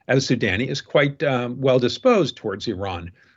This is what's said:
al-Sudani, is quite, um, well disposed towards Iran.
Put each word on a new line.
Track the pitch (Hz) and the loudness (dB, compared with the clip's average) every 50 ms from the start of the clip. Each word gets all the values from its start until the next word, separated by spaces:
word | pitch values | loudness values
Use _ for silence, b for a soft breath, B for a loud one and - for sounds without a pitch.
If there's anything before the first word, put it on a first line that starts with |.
| b - | b 0
al-Sudani, | 123 139 135 - 131 110 123 107 90 98 127 135 | 0 0 2 2 0 0 0 -2 -2 -2 -2 -4
is | 143 139 | -4 -8
quite, | - - - 160 143 143 143 - 160 | -8 0 2 2 2 2 0 -2 -2
um, | 147 131 123 123 123 123 131 | -2 0 -2 -2 -4 -6 -2
well | 131 135 127 127 | 2 2 4 4
disposed | 123 120 117 - - 262 240 208 165 120 - | 2 2 -2 0 2 4 4 4 2 0 -2
towards | - - 110 98 101 - 117 | -6 -8 -8 -6 -6 -6 -6
Iran. | 107 90 98 98 92 85 85 87 b b b b b | -6 -6 -6 -6 -6 -8 -10 -12 b b b b b